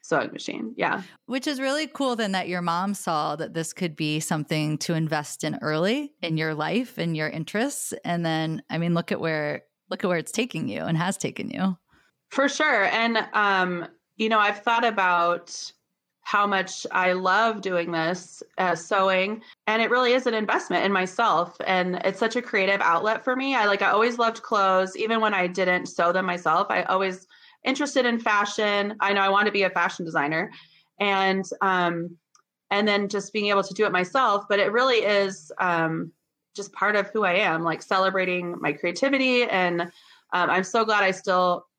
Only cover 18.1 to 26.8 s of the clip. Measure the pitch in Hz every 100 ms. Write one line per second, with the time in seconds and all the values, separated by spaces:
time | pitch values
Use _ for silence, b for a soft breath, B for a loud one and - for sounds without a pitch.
18.1 | 180 - - - - 185 170 - 202 190
19.1 | 185 190 226 B B - 220 220 247 247
20.1 | 247 247 220 208 247 - - 190 196 185
21.1 | - 226 165 175 - - 185 180 180 -
22.1 | 196 226 247 240 208 190 196 175 170 214
23.1 | 220 - 254 269 262 208 202 190 202 233
24.1 | 240 226 226 - 214 196 185 185 - 220
25.1 | 226 214 202 180 180 180 180 175 - 175
26.1 | 185 185 175 170 165 202 190